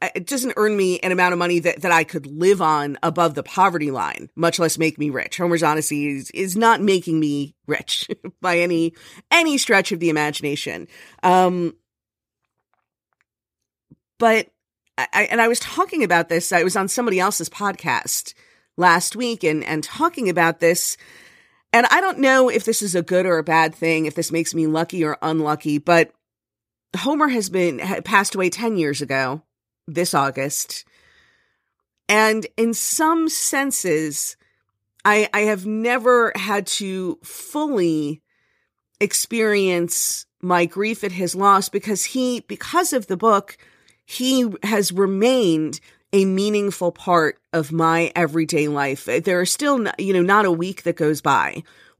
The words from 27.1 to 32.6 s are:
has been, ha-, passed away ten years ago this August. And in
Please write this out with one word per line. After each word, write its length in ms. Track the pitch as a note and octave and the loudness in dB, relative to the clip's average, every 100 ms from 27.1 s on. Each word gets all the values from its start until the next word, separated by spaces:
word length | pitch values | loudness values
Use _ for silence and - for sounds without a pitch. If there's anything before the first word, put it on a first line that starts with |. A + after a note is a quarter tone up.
| D4 D4+ | 0 0
has 220 | A#3+ F#3+ | 0 -2
been, 300 | F#3 F3 B2+ | 0 0 -2
ha-, 200 | F3+ G3 | -6 -6
passed 360 | - G3+ G3+ G3 | 0 0 2 -2
away 140 | F#3 | -2
ten 280 | F#3+ A#3 G3 | -2 -4 -2
years 240 | D3+ C#3 | -2 -4
ago 420 | C#3 C3+ B2+ D3+ - _ _ _ - | -4 -2 -2 -6 -12 _ _ _ -8
this 280 | D#3 F3+ | -4 0
August. 720 | D3 C#3 C3+ C#3 - - - - _ _ _ _ _ _ _ _ _ _ _ - | 0 0 -2 -4 -6 -8 -12 -16 _ _ _ _ _ _ _ _ _ _ _ 0
And 400 | G#3+ A3 A3 E3+ | 2 4 2 -4
in 180 | - | -2